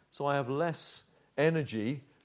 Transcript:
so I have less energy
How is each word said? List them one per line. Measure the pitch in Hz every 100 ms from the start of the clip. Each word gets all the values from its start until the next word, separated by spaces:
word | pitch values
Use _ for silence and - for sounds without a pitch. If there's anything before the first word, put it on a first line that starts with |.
| _
so | -
I | 143 139
have | 123
less | 139 170 151 - - - _ _ -
energy | 156 165 139 110 107 143 - _